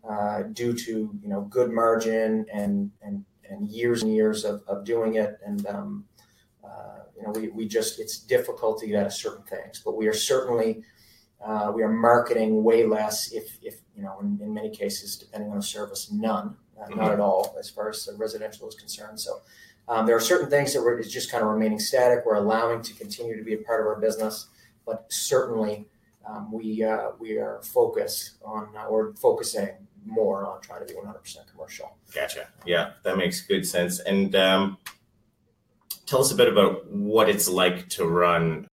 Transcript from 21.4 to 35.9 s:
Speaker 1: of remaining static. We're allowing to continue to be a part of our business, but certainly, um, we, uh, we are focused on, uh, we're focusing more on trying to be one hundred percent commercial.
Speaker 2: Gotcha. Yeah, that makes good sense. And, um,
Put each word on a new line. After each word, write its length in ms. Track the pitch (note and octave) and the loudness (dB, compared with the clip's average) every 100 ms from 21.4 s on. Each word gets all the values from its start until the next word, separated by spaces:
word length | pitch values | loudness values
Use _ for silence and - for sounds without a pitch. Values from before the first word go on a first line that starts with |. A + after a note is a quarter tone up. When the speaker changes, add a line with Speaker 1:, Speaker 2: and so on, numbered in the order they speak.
Speaker 1:
of 60 | G#2+ | 0
remaining 300 | G#2+ A2 G#2+ | 2 2 0
static. 460 | - C3 B2 A#2+ | 2 6 6 6
We're 100 | A#2 | 4
allowing 460 | G#2 G#2 A2+ A#2 A2+ | 2 2 2 2 -2
to 120 | - | -6
continue 420 | - G#2 - A#2 A2 | -14 -14 -10 -8 -8
to 60 | |
be 100 | A2 | -6
a 60 | G#2+ | -6
part 200 | - A2 | -2 0
of 80 | G#2+ | 0
our 140 | G#2+ | 0
business, 460 | A2 G#2+ A2 A2 - _ - _ | 0 0 -4 -4 -14 _ -20 _
but 200 | - A2 - | -10 -10 -6
certainly, 800 | - - C3 B2+ A2 G#2+ G#2 G#2 _ _ _ G#2+ | -6 2 2 2 -2 -2 -4 -12 _ _ _ -14
um, 240 | G#2+ G#2 | -12 -10
we, 320 | A2 A2 A2 | -8 -6 -2
uh, 280 | A2 A2 A2 - | 0 0 -4 -8
we 180 | A2+ G#2+ | -6 -4
are 240 | G#2+ - | -4 -8
focused 760 | - - - - - - - _ | 0 2 4 2 -4 -6 -10 _
on, 320 | G#2+ G#2+ G#2 | -10 -10 -10
uh, 120 | G#2+ G#2 | -12 -2
we're 240 | A2 G#2+ | 0 0
focusing 560 | - B2 G#2+ - A2 G2 - - - | 2 2 2 -2 -4 -4 -8 -20 -20
more 420 | G#2 A2 G2+ G2 F#2+ | -6 0 0 0 -6
on 140 | F#2+ | -10
trying 200 | - - | -16 -16
to 100 | F2+ | -12
be 40 | |
one 100 | F2 | -12
hundred 140 | G2+ - | -14 -16
percent 260 | - - - | -18 -20 -20
commercial. 460 | - D#2 - - _ _ | -18 -16 -14 -16 _ _
Speaker 2:
Gotcha. 340 | C#2+ C#2 - - _ | -6 -6 -6 -12 _
Yeah, 280 | F2 E2+ D#2+ - | 0 0 0 -4
that 140 | F#2+ F#2+ | -2 0
makes 240 | F2 - | 0 -2
good 260 | - F#2 F2 | 0 0 2
sense. 320 | F2+ F2 F2+ | 0 0 -2
And, 360 | - G2 F#2+ | 0 0 4
um, 420 | F#2+ F#2+ F#2+ G2 G2 - - _ _ _ _ _ _ _ _ _ | 4 6 4 2 -4 -18 -20 _ _ _ _ _ _ _ _ _